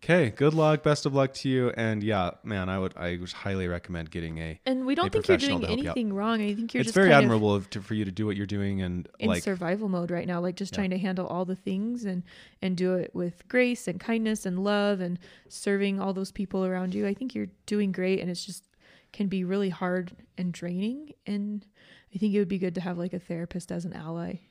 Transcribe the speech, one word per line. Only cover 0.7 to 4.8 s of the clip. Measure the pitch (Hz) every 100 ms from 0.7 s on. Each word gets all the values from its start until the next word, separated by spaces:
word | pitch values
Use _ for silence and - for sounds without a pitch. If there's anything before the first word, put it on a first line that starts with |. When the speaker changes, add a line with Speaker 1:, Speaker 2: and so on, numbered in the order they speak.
| 151
Speaker 1:
Best | 151 147 151
of |
luck | 139 135
to | 135 139
you. | 131 123
And | 117 113 107
yeah, | 104 101 87 -
man, | - 104 92
I | 95
would, | 95 -
I | 87 87
would | 87
highly | - 98 95 90
recommend | 87 - 87 80
getting | 87 82 80
a, | 80 80 -
Speaker 2:
And | 254